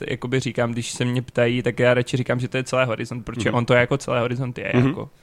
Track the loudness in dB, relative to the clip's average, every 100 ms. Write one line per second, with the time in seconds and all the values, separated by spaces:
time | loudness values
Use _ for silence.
0 | -8 -6 -2 -2 0 0 -2 -2 -6 -2
1 | -2 0 -2 2 2 2 0 2 4 4
2 | 2 0 0 -2 -2 -4 -2 0 2 0
3 | -4 -8 -8 -4 -2 0 4 4 4 0
4 | -2 -2 0 -2 -4 -6 0 2 2 0
5 | -8 -8